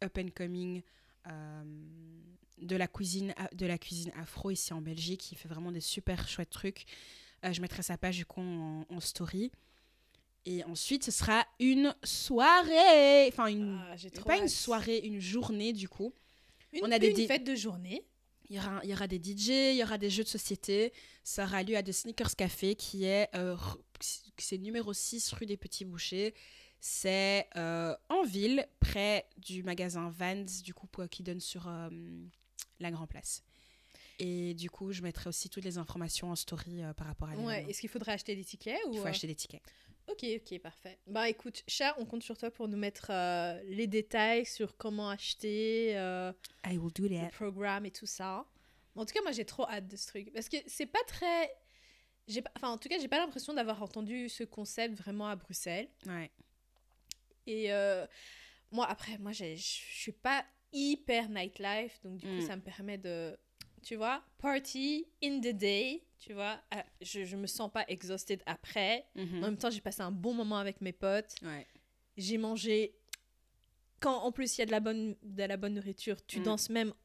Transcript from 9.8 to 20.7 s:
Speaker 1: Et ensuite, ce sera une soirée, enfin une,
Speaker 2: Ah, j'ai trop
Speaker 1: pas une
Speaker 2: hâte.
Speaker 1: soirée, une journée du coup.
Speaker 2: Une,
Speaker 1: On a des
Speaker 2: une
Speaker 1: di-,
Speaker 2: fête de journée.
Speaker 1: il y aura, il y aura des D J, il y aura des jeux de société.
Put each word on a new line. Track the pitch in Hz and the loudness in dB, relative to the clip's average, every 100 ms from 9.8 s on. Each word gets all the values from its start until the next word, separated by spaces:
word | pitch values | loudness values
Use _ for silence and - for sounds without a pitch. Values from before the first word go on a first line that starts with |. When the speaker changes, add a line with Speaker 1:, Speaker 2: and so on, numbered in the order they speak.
| _ _ _ _ _ _ - | _ _ _ _ _ _ -4
Speaker 1:
Et | 180 | -4
ensuite, | 170 165 - 277 | -4 -4 0 0
ce | 247 | 0
sera | - - 220 - _ | 0 4 4 4 _
une | 254 262 285 - | 6 8 6 2
soirée, | - - - 240 277 359 320 320 370 311 277 285 277 | -4 -4 2 8 10 10 10 10 12 12 12 12 12
enfin | 247 226 | 8 2
une, | 208 202 190 | 2 0 -4
Speaker 2:
Ah, | 180 175 | -8 -12
j'ai | 185 | -12
trop | - 214 | -6 2
Speaker 1:
pas | 370 | 4
une | |
Speaker 2:
hâte. | 381 | 4
Speaker 1:
soirée, | - - 226 202 226 | 2 2 2 2 0
une | 214 208 | 0 -4
journée | 180 226 233 208 220 | -2 -2 0 0 0
du | 214 190 | 0 -4
coup. | - 214 - _ _ - _ - | -4 -6 -6 _ _ -20 _ -10
Speaker 2:
Une, | 330 392 | -2 4
Speaker 1:
On | |
a | 226 | 8
des | 220 | 8
Speaker 2:
une | 202 | 8
Speaker 1:
di-, | 226 | 4
Speaker 2:
fête | 269 | 4
de | 254 254 | 2 -2
journée. | 214 175 180 220 - _ _ _ - | -2 -4 -6 -8 -8 _ _ _ -12
Speaker 1:
il | 196 | -6
y | |
aura, | 196 196 | -4 -4
il | 196 | -2
y | |
aura | 190 196 | -2 -2
des | 185 | -2
D | 175 202 | -4 0
J, | 208 269 269 | 4 6 8
il | 262 | 6
y | |
aura | 220 214 | 2 2
des | 202 | 2
jeux | 196 | 2
de | 220 | 0
société. | 214 - 196 - | -2 -2 -2 2